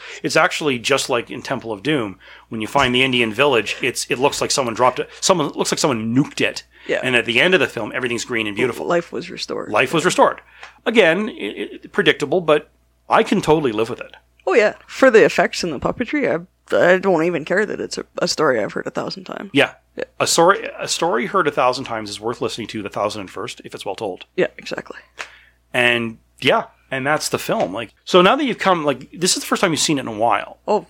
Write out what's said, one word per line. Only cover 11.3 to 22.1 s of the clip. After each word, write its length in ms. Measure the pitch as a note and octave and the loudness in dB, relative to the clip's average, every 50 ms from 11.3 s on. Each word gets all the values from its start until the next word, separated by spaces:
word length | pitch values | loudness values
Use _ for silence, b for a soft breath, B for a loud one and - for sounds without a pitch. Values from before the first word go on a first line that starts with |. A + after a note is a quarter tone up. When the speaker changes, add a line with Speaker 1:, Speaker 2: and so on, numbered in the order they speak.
Speaker 1:
it, 540 | - - - G#2 - - G#2 - - - - | -6 -8 -10 -10 -8 -8 -10 -10 -12 -16 -16
it, 80 | - | -8
predictable, 480 | - - G3 D3+ C#3 - D3+ C3+ D3 F#3 | -2 0 2 2 2 2 0 -2 -2 0
but 300 | F3 D#3 D3+ D#3 - _ _ _ _ _ _ _ _ - | 2 2 2 2 0 _ _ _ _ _ _ _ _ 2
I 160 | A2+ - - | 4 4 4
can 160 | - A#3 F#3+ | 4 0 0
totally 300 | D3+ E3 D3+ E3 D#3 B2+ | 4 4 4 4 4 0
live 180 | G#2+ G#2 A2+ A#2 | 0 0 -2 -2
with 100 | A#2+ - | -4 -12
it. 120 | - - - - _ _ _ _ - | -12 -18 -18 -20 _ _ _ _ -2
Speaker 2:
Oh, 80 | F#4 F#4+ | 2 4
yeah. 200 | B3 G#3 G#3 - - - | 4 4 2 0 -4 -16
For 240 | - - - C4+ C4 | -8 0 4 6 8
the 140 | A3 G#3+ D#3+ | 8 8 8
effects 400 | - - - F3 - - - - | 8 4 2 0 0 0 -6 -6
and 80 | F3 | -6
the 80 | D3 A2 | -6 -4
puppetry, 500 | - E3+ F3 - A#3+ - - D4 C4 - | -4 -4 -4 -4 -6 -4 -4 -2 -2 -2
I, 160 | B2 E3 F3 - _ _ _ - - | -2 -4 -6 -10 _ _ _ 0 2
I 220 | G2+ C3 F3 F#3 F#3 | 4 6 6 4 4
don't 260 | F#3 G3 F#3 D#3 D#3+ | 4 2 2 2 2
even 200 | F3 F3 E3 D#3 | 0 -2 -4 -4
care 220 | - F3 G3 G#3+ | -2 -2 -2 0
that 140 | - - - | -2 -4 -8
it's 180 | G#2 G#2 - - | -8 -8 -8 -10
a, 60 | - _ - - | -12 _ -6 -4
a 100 | - F3 | -2 -2
story 340 | - - D3+ D3+ B2+ A2 | 0 0 2 2 2 0
I've 100 | G2+ - - | 0 -4 -4
heard 120 | - - | -6 -8
a 40 | - | -6
thousand 340 | - - C3+ - - G3 F#3 | -6 -6 -8 -8 -8 -10 -12
times. 260 | - - - - G3 | -14 -12 -12 -8 -2
Speaker 1:
Yeah. 220 | - C#3 C3 - - _ _ _ - | 2 2 2 2 -2 _ _ _ -10
Speaker 2:
Yeah. 80 | - - - _ - | -10 -10 -8 _ -4
Speaker 1:
A 60 | C#3 - | -2 0
story, 400 | - - E3 F3+ G3 - - - - - | 4 4 6 6 4 2 0 -10 -10 -8
a 80 | - | -6
story 400 | - - - E3 E3+ G3+ A#3 A#3+ | -6 -4 -2 -2 0 0 -2 -2
heard 220 | F3+ - F#3+ E3+ D3 | -2 -2 0 0 0
a 20 | |
thousand 340 | - D3+ C3+ B2+ B2 C3+ B2+ | 0 2 2 2 2 0 -6
times 220 | A2 A#2 A2 G#2+ | -8 -8 -8 -8
is 120 | G2+ | -10